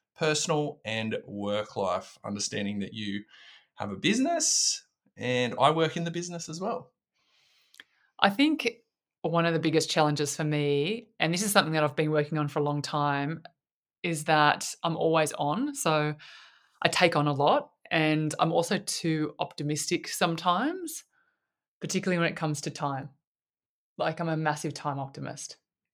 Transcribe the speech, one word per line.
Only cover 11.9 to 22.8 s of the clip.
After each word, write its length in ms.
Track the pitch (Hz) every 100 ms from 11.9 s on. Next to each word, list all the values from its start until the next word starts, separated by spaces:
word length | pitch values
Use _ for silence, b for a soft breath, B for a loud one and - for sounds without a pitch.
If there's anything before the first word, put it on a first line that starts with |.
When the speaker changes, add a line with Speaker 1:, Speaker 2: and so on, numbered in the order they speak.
Speaker 2:
been 160 | 151 156
working 280 | 151 147 156
on 100 | 147
for 100 | 151
a 60 |
long 180 | 147 147
time, 600 | 139 151 143 139 143 165 - _ _ _ _ _
is 220 | 175 160
that 500 | 151 156 147 - - -
I'm 140 | 170 156
always 360 | 160 160 156
on. 420 | - 147 180 285 277
So 360 | 170 156 151 151 B B B B B B
I 60 | 170
take 260 | - 180
on 140 | 160 147
a 40 |
lot 380 | 139 147 277 - _ -
and 460 | 165 156 156 156 -
I'm 100 | 165
also 280 | 170 170 190
too 540 | - - 170 156 160 -
optimistic 680 | 165 - 147 151 - 170 -
sometimes, 960 | - 175 165 180 180 277 370 339 - - _ _ _ _ _ _ _
particularly 380 | 170 185 190 175
when 140 | 165
it 40 | 165
comes 260 | 156 147
to 80 | 160
time. 400 | -